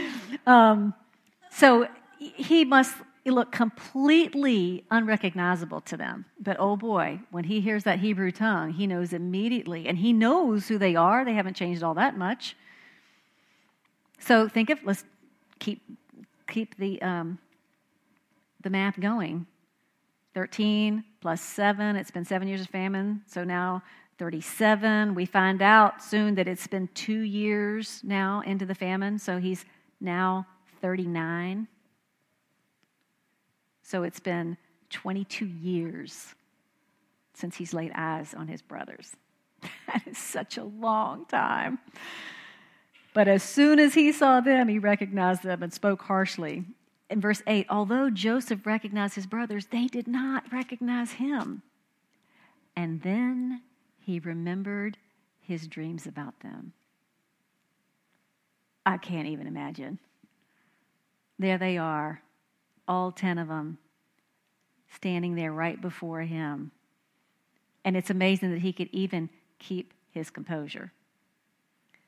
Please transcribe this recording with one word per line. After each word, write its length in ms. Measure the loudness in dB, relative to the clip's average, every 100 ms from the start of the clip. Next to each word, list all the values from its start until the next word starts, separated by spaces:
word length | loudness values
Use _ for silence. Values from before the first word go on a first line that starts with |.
| -6 -10 -10 -4 8
Um, 460 | 10 10 8 2 -4 _ _ _ _ -10
so 380 | 8 10 10 4 -4 -20 -18
he 460 | -16 -8 4 6 8
must 280 | 6 4 -2 -16 _ 0
look 260 | 2 2
completely 1300 | 0 -2 -2 -10 0 6 6 4 2 2 2 2 -2 0
unrecognizable 880 | 0 2 0 0 0 0 0 -2 -8
to 160 | -8 -8
them. 280 | -8 -8 -14 -10
But 180 | -6 0
oh 180 | 0 0
boy, 440 | -2 0 0 -4 -10
when 140 | -8 -2
he 160 | -2
hears 220 | 0 0 0
that 120 | 0
Hebrew 340 | 0 0 -2
tongue, 400 | 0 0 0 -2
he 140 | -2 -2
knows 260 | -2 -2
immediately. 760 | -4 -4 -2 -2 -2 -4 -6 -4
And 100 | 0
he 160 | 4
knows 540 | 6 6 4 2 0 0
who 100 | 2
they 180 | 4 6
are. 300 | 6 4 2
They 80 |
haven't 220 | 0 -2 -2
changed 260 | -4 -2
all 140 | -2 2
that 200 | 0 0
much. 400 | -4 -4 -8 -16 -20 -20 -20 _ _ _ _ _ _ _ _ _ _ _ _ _
So 280 | 4 6 6
think 220 | 2 0
of, 80 | 0
let's 200 | 0 -4 -4 _ _ _ _ -10
keep, 240 | -8 -8 -12 -20 _ -20 -20 _ -8
keep 300 | -6 -6 -4
the, 240 | -4 -2
um, 380 | -2 -2 -4 -10 _ _ _ _ _ _ _ _ _ _ _ _
the 80 | -4
math 300 | 0 0 0
going. 480 | -2 -2 -2 -6 -10 _ _ _ _ _ _ _ _ -8
Thirteen 680 | -6 -2 0 2 2 0 -6 _
plus 200 | -4 -4
seven, 540 | -6 0 0 2 0 -2
it's 160 | -4
been 140 | -8 -4
seven 220 | -2 -2
years 140 | -6
of 60 | -6
famine, 560 | -4 -4 -2 -2 -4 -8
so 180 | -8
now 380 | -4 -2 -2 -4 -8 -20 _ -10
thirty-seven. 960 | -8 -8 -10 2 4 4 4 2 2 0
We 100 | 2
find 360 | 4 4 6
out 420 | 8 10 8 4
soon 320 | -2 0 2 2
that 120 | 0
it's 200 | -2 -6
been 200 | -4 -4
two 280 | -6 -4 -2
years 800 | -2 -2 0 0 0 -4 -8 -10
now 400 | -4 0 0 -2 -2
into 200 | -4 -4
the 100 | -4
famine, 420 | -4 -2 -2 -4
so 220 | -4 -2
he's 260 | -2 -4 -10 _ _ -10
now 440 | -4 0 0 0 -6 _ _ -8
thirty-nine. 880 | -4 -4 -4 -4 -4 -4 -6 -6 -10 _ _ _ _ _ _ _ _ _ _ _ _ _ _ _ _ _ _ _ _ _
So 220 | -8 -4
it's 160 | -4 -6
been 380 | -6 -4 -4 -8 _ _ -18
twenty-two 560 | -12 -6 -6 -6 -8 -8
years 880 | -6 -4 -2 -4 -8 -14 -18 -20 -20 _ _ _ _ _ _ _ _ _
since 220 | -12 -12 -10
he's 180 | -8
laid 200 | -6 -6 -6
eyes 380 | -6 -6 -10
on 160 | -12 -12
his 120 | -14
brothers. 540 | -14 -14 -14 -16 -20 -20 _ _ _ _
<laughs> 80 | -18 -16 -6
That 180 | -6 -6
is 120 | -14
such 400 | -10 -10 -8 -10
a 80 | -12
long 600 | -6 -2 0 -2 -6 -4
time. 540 | -2 0 0 -2 -6 -10 -20 -16 -14 -16 -18 -20 -20 -20 _ _ _ _
But 160 | 4 6
as 120 | 6
soon 380 | 2 6 8 8
as 140 | 8
he 180 | 6 4
saw 300 | 6 6 6
them, 260 | 6 4 4
he 120 | 2
recognized 640 | 2 2 0 2 2 2
them 200 | -2 -4
and 100 | -6
spoke 280 | -2 0 0
harshly. 640 | 0 0 0 -4 -6 -8 -10 -16 _ _ -6
In 120 | -2
verse 200 | 0 -2 0
eight, 200 | 0 0
"Although 400 | -2 0 0 0
Joseph 560 | 0 0 0 -2 -6 -2
recognized 500 | -4 -2 -4 -4 -4
his 120 | -8
brothers, 400 | -6 -6 -6 -6
they 200 | -4 -2
did 200 | -4 -4
not 440 | -4 -2 -4 -6
recognize 640 | -8 -8 -8 -4 -4 -4
him." 480 | -6 -4 -4 -6 -10 -16 _ _ _ _ _ _ _ _ _ _ -6
And 260 | -6 -4
then 600 | -2 0 0 -2 -4 -6 _ _ _ _
he 200 | -8 -6
remembered 800 | -6 -6 -6 -6 -6 -6 -8 -10 _ _ _ _
his 280 | -10 -10 -10
dreams 380 | -10 -10 -10 -12
about 320 | -12 -14 -14
them. 320 | -18 -16 -18 _ _ _ _ _ _ _ _ _ _ _ _ _ _ _ _ _ _ _ _ _ -2
I 120 | -2
can't 300 | -6 -8 -6
even 200 | -10 -10
imagine. 520 | -10 -12 -12 -14 -14 _ _ _ _ _ _ _ _ _ _ _ _ _ -4
There 180 | -2 0
they 200 | 0 -2
are, 440 | -2 -4 -6 -10 _ _ _ _ _ _ -6
all 240 | -4 -4
ten 260 | -4 -4 -4
of 100 | -6
them, 300 | -8 -8 -12 _ _ _ _ _ _ _ _ _ _ _
standing 440 | -8 -4 -2 -2 -4
there 180 | -4
right 260 | -4 -4 -4
before 420 | -10 -8 -10 -8
him. 500 | -6 -6 -6 -8 -12 _ _ _ _ _ _ _ _ _ _ _
And 120 | -2 -2
it's 140 | -2
amazing 420 | 0 2 2 0
that 100 | -2
he 120 | -4
could 160 | -4 -8
even 380 | -4 -4 -4 -8 _ _ _
keep 340 | -10 -10 -10 _ _
his 180 | -12 -12
composure. 640 | -14 -10 -8 -8 -14 -16 _ _ _ _ _ _ _ _ _ _ _